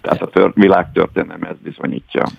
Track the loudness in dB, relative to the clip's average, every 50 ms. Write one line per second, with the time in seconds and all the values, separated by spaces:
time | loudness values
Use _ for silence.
0 | -4 -4 -4 -4 -4 -2 2 2 2 2 4 4 6 6 6 4 2 -2 0 -2
1 | -2 0 -2 -4 -6 -6 -8 -12 -12 -12 -12 -12 -14 -16 -14 -10 -8 -8 -8 -8
2 | -10 _ -4 -4 -4 -4 -6